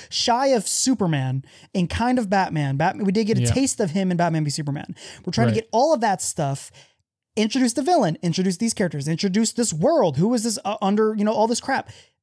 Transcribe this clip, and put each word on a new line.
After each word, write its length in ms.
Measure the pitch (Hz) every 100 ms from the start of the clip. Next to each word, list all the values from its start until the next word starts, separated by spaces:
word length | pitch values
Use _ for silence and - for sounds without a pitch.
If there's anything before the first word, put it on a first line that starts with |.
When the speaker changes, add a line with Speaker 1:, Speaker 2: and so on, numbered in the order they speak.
| -
Speaker 1:
shy 380 | - - 233 277
of 180 | 247 -
Superman 760 | - 262 247 185 147 131 135 - - -
and 160 | 196 175
kind 280 | - 240 254
of 120 | 202
Batman. 460 | 202 180 151 143 135
Batman, 280 | 170 -
we 80 | 202
did 120 | 202 214
get 120 | 135
a 40 |
Speaker 2:
Yeah. 80 | 120
Speaker 1:
taste 300 | 247 269 -
of 100 | 196
him 200 | 180 185
in 60 | 170
Batman 280 | 170 160
v 60 | 147
Superman. 440 | 139 147 143 - - - - -
We're 60 |
trying 160 | - 233
to 40 |
Speaker 2:
Right. 100 | 220
Speaker 1:
get 60 | -
all 200 | 220 294
of 80 | 294
that 220 | 220 185
stuff, 480 | - - 143 139 - - - _ _ _ _ -
introduce 380 | 214 262 247
the 80 | 302
villain, 340 | 277 349 185 160
introduce 340 | 175 165 185 175
these 160 | 226
characters, 340 | - 180 143 139
introduce 440 | 160 202 196 220
this 200 | - 240
world. 420 | 151 226 330 185 131
Who 160 | 208
is 120 | 247
this, 140 | 226 202
uh, 120 | 196 208
under, 340 | 196 208 220
you 100 | 214
know, 80 | 208
all 140 | 220 220
this 120 | 233
crap 300 | - 262 - - _ _